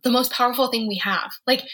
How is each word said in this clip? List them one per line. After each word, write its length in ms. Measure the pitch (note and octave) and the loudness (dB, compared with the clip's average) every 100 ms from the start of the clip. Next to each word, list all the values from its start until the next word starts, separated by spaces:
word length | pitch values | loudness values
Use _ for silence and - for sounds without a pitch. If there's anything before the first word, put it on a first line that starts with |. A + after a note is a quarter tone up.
the 60 | B3+ | 2
most 220 | B3 B3+ | 2 2
powerful 380 | - B3 B3 B3+ | 0 0 2 0
thing 180 | A#3 A3 | 0 -2
we 100 | F#3+ | -2
have. 280 | G3 F#3 - - - | -2 -2 -4 -6 0
Like, 180 | C4 - | 0 -2